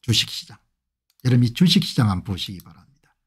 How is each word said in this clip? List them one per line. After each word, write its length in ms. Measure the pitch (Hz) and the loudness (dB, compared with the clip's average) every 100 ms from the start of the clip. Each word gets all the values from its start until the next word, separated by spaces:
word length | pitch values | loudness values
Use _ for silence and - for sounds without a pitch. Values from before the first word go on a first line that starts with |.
주식 300 | - 110 - | -2 -2 -2
시장. 260 | - - - _ _ _ _ _ _ | -8 -16 -20 _ _ _ _ _ _
여러분, 200 | 131 127 | 0 2
이 80 | 120 | 2
주식 300 | 120 180 190 | 4 4 4
시장 260 | - - 110 | 0 0 0
한번 140 | 90 | 0
보시기 380 | - 90 - 92 | -4 -8 -8 -14
바랍니다. 560 | - - _ _ _ _ | -18 -20 _ _ _ _